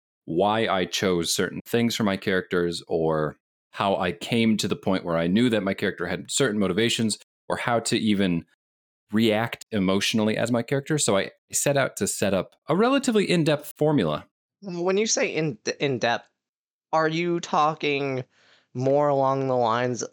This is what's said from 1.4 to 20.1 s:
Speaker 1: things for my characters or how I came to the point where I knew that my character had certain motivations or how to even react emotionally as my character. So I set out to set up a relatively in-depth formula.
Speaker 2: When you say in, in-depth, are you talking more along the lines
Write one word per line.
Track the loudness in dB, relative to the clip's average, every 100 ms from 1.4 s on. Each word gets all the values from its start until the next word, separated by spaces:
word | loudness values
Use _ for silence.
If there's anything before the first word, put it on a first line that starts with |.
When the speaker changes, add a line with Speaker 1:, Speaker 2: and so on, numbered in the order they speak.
| -2 -4
Speaker 1:
things | -4 0 0 0
for |
my | -2 -2
characters | 0 -2 0 0 0 -4 -4
or | -2 0 0 -2 -6 _ _ _
how | -4 0 0
I | -2
came | -4 -2 2 2 2
to | 0
the | -2
point | -2 -2
where | 0 0
I | 2
knew | 2 2
that | 2
my | 0
character | -2 -2 -4 -4
had | -6 -4
certain | -2 0 2
motivations | 0 2 2 2 -2 -4 -10 _ -6
or | -4
how | 0 0
to | 0 0
even | 2 2 2 0 -4 _ _ _ _ _ _
react | 0 2 2 -2 -6 -6
emotionally | -2 2 2 0 0 0 0
as | 0
my | -2
character. | 0 -4 -2 -2
So | 2 2
I | 0 -6 _
set | -4 0 0
out | 0 -2
to | -4
set | -2 0
up | 0 -2 _ -4
a | 0
relatively | 2 2 2 0
in-depth | 2 2 2 0 -4 -2
formula. | 2 2 2 -2 -8 _ _ _
Speaker 2:
When | -12 -4 -2 0
you | 0
say | 0 -2
in, | -2 -4 -4 -8 -4
in-depth, | -2 0 0 -2 -6 _ _ _ _ _ _
are | 0 0
you | 0 0 -2
talking | -2 2 2 0 -2 -2 -2 -4 -8 _ _ _ _
more | -4 0 2 4
along | 2 2 2 0
the | 2
lines | 2 2 0 -2 -6